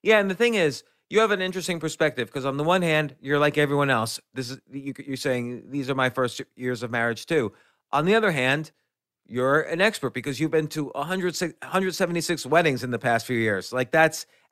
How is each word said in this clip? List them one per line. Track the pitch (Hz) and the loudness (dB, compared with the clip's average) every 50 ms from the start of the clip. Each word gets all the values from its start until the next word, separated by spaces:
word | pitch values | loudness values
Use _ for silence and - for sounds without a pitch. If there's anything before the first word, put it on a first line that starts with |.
| - | 4
Yeah, | 202 220 214 | 4 4 4
and | 202 196 | 4 0
the | 185 | 0
thing | - 233 240 226 | 2 2 2 4
is, | 202 170 147 123 - _ _ _ _ _ _ | 2 2 2 0 -4 _ _ _ _ _ _
you | 165 208 | 2 2
have | 220 208 | 4 4
an | 208 185 | 2 0
interesting | 185 185 185 190 160 - 175 160 | -2 -4 -4 -6 -4 -4 -6 -4
perspective, | 156 156 - - 160 151 127 127 117 - | -4 -6 -2 0 0 0 0 -2 -6 -6
'cause | - 139 127 | -6 -4 -4
on | 139 135 | -4 -2
the | 143 | 0
one | 147 165 185 190 | 2 2 2 2
hand, | 175 165 156 151 151 143 - _ | 2 2 2 0 0 -2 -8 _
you're | - 135 147 147 | -4 0 2 2
like | 147 147 147 147 | 2 2 4 2
everyone | 147 139 143 143 143 139 | 2 2 2 2 2 2
else. | 131 113 113 113 - - _ _ | 2 0 0 -2 -6 -10 _ _
This | _ 127 127 117 | _ -10 -8 -8
is, | 131 131 _ _ | -10 -14 _ _
you, | 131 139 139 139 131 - 131 | -14 -10 -10 -10 -10 -10 -8
you're | 139 135 | -8 -8
saying, | 127 - 139 127 123 120 120 123 110 - - | -4 -2 -2 -2 -2 -4 -6 -8 -12 -12 -8
"These | 135 143 131 131 | -6 -6 -4 -2
are | 135 | 0
my | 135 131 127 | 0 0 0
first | - 135 127 120 - - 131 _ _ | 2 0 -2 -2 -2 -8 -14 _ _
years | - 127 123 123 110 123 | -6 -4 -4 -4 -4 -6
of | 117 | -4
marriage | 123 117 117 117 113 110 - | -2 0 0 0 -2 -4 -6
too." | - 170 151 120 101 - _ _ _ _ _ _ _ | -2 0 0 0 0 -6 _ _ _ _ _ _ _
On | - 143 156 | -2 0 2
the | 185 208 | 4 2
other | 226 220 202 | 4 4 2
hand, | 160 139 127 127 139 151 160 - _ _ _ _ _ _ _ _ _ _ _ | 0 2 2 2 0 0 -2 -10 _ _ _ _ _ _ _ _ _ _ _
you're | _ 110 123 127 131 139 156 | _ -4 0 2 2 2 2
an | - - 165 170 | 2 0 0 2
expert | 190 220 214 - - 120 - | 2 2 2 0 -6 -4 -6
because | 127 113 143 135 113 | -4 -6 -6 -4 -2
you've | 156 156 | -2 0
been | 160 160 156 147 | 0 0 0 0
to | - 156 147 131 | -4 -6 -6 -6
a | - - | -6 -8
hundred | 143 160 185 190 175 180 - | -4 -4 -4 -2 -2 -2 -2
six, | - 180 160 - _ - | -2 -6 -6 -6 _ -12
hundred | - - 185 190 190 170 | -2 -2 0 0 0 0
seventy-six | - 190 175 170 170 156 - 175 - - | 2 2 2 2 0 0 -2 -2 -2 0
weddings | 127 151 170 170 156 135 117 117 | 2 4 4 4 4 0 0 -2
in | 123 | -4
the | 123 110 | -4 -2
past | - 127 117 113 - | 0 0 0 0 0
few | - 127 | 0 0
years. | 113 113 110 101 95 90 - | 0 2 0 0 -2 -4 -4
Like, | 120 127 127 - | -4 -4 -2 2
that's, | - 160 160 156 156 - - _ _ _ _ _ | 4 4 4 4 2 -4 -12 _ _ _ _ _